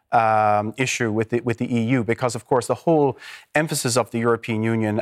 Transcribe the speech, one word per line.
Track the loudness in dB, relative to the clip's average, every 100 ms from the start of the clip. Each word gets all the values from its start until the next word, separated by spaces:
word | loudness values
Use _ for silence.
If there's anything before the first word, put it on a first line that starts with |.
| _
um, | 0 2 2 2 2 -2 -4
issue | -4 -2 -2
with | -2 -2
the, | -2
with | -2 -4
the | -2
E | -2
U, | 0 0
because, | 0 -2 -2
of | -4 -2
course, | 0 0
the |
whole | -2 0 2 2 -2 -12 -20 -4
emphasis | -2 -2 -2 0 0
of | 0
the | 0
European | 0 0 0 -2
Union | 0 0 0 -2